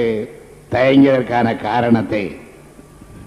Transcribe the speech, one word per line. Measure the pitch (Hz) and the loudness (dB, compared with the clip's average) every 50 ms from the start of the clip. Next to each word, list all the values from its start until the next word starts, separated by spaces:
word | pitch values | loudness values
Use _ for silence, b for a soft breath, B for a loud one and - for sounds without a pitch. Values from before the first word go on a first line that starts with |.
| 117 113 110 107 117 - - - - - - - - - | -2 -2 -2 -4 -6 -10 -14 -20 -20 -20 -20 -20 -10 -6
தயங்கியதற்கான | - 120 127 135 139 135 139 139 135 127 113 104 120 120 113 113 107 90 107 | -2 0 2 4 6 6 6 6 4 2 0 -2 -2 -2 0 -2 -2 -4 -4
காரணத்தை | 104 113 123 117 120 117 113 107 - 110 107 98 80 71 - - - - - - - - - - - - - - - - - - | -4 -2 -2 0 0 0 0 0 -4 -6 -6 -6 -8 -10 -14 -20 -20 -20 -20 -20 -20 -20 -20 -20 -20 -20 -20 -20 -20 -20 -20 -20